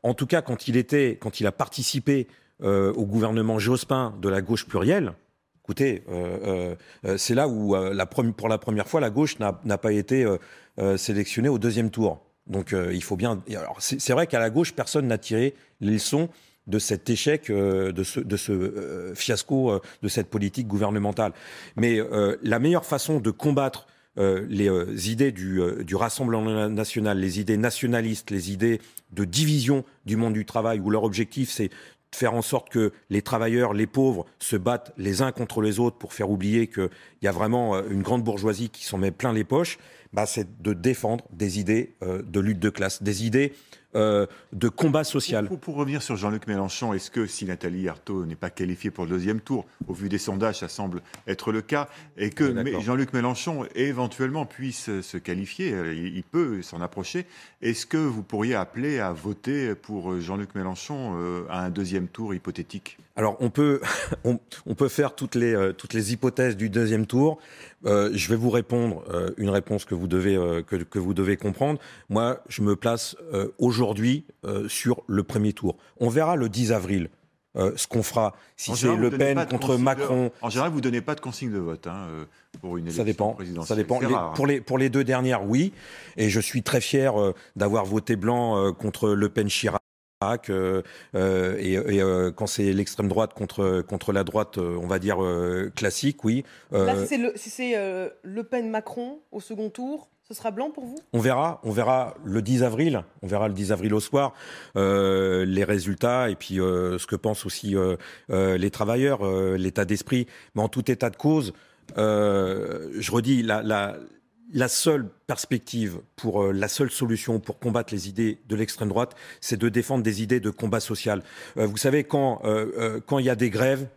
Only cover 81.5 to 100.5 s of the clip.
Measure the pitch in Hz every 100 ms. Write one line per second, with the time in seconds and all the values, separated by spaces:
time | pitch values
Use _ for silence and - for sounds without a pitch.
81.5 | 101 85 80 87 95 90 80 76 _ _
82.5 | - 92 87 82 82 107 - 104 113 92
83.5 | 85 80 107 107 123 131 117 82 80 139
84.5 | 139 - 131 135 135 127 127 127 117 98
85.5 | 123 190 - - - - - 107 101 -
86.5 | 123 - 127 - 139 135 107 98 90 -
87.5 | - 101 110 95 107 107 110 104 120 117
88.5 | 104 98 85 107 - 107 101 104 117 101
89.5 | - 110 90 _ _ _ _ 101 120 -
90.5 | 95 92 95 - - - 95 95 92 92
91.5 | 101 98 95 - 98 95 92 92 82 104
92.5 | - 101 98 98 - 101 98 107 - 101
93.5 | - 98 92 87 95 - 98 98 101 104
94.5 | 101 87 87 87 95 95 95 92 87 87
95.5 | 90 98 - 104 - 139 - 110 123 131
96.5 | - - 101 95 98 98 277 240 - -
97.5 | - 247 220 196 185 185 - 190 202 233
98.5 | 254 226 220 214 240 247 294 _ 202 -
99.5 | 214 220 220 254 302 - _ _ 226 226